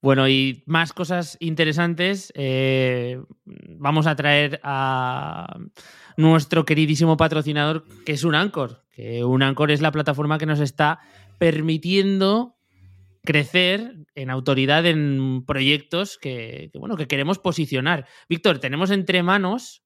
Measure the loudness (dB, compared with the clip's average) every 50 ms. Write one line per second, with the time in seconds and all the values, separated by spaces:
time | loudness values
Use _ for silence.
0 | 4 4 4 4 6 4 4 4 2 0 -2 -6 _ 0 0 0 0 0 -4 -8
1 | -6 -4 -4 -4 -4 -6 -10 -8 -6 -6 0 0 0 0 2 0 0 0 0 0
2 | -2 -2 -2 -4 -8 -14 -10 -6 -4 -2 -2 0 0 0 0 2 0 0 -2 -2
3 | -4 -6 -8 -10 -14 _ -20 _ _ -20 -20 -20 -20 -20 -18 -6 -4 0 0 2
4 | 2 2 0 0 2 2 4 4 2 0 -2 -8 _ -6 -4 -2 -2 -2 -2 -2
5 | -2 -4 -4 -6 -6 -8 -10 -10 -12 -14 -14 -16 -16 -18 _ -20 -20 -20 -20 -20
6 | -20 -14 -2 4 6 6 8 6 4 2 0 0 2 2 2 2 2 2 2 2
7 | 4 4 4 4 4 2 2 0 -2 -2 -2 0 0 0 -2 -4 -6 -12 -20 -18
8 | -8 -6 -6 -2 0 0 2 2 0 0 -2 -4 -6 -6 -8 -16 _ _ _ -16
9 | -12 -10 -6 -4 -2 0 2 2 2 2 2 0 2 2 2 2 2 0 0 0
10 | -2 -2 -2 -2 -2 -2 -2 -2 -2 -2 0 0 -2 -2 0 0 0 0 0 -4
11 | -8 _ _ -20 -20 -20 -6 _ 0 2 2 2 0 -2 -2 -2 -2 0 0 2
12 | 2 2 2 2 2 2 2 0 -2 -4 _ _ _ _ _ _ -20 -20 -20 _
13 | -20 _ _ _ _ 0 0 0 0 2 2 2 2 2 0 -2 -4 -8 -14 -18
14 | -20 _ _ -12 -8 -6 -6 -4 0 0 0 2 2 2 2 4 4 2 2 2
15 | 2 0 0 0 0 -2 -2 -4 -4 -4 -4 0 2 2 2 0 -2 _ -4 -4
16 | -4 -4 -8 -12 -10 -10 -10 -10 -12 -12 -14 -16 -16 -16 _ -14 -10 -8 -8 -8
17 | -4 -4 -2 -2 0 -2 -2 -2 _ -6 -4 -4 -4 -4 -4 -4 -2 -2 -2 -2
18 | -4 _ -20 -20 _ _ -6 0 _ 0 0 2 -2 -6 -4 -2 -2 0 0 -2
19 | 0 0 0 0 2 2 2 2 0 -2 -4 -6 -8 -12 -20 _ _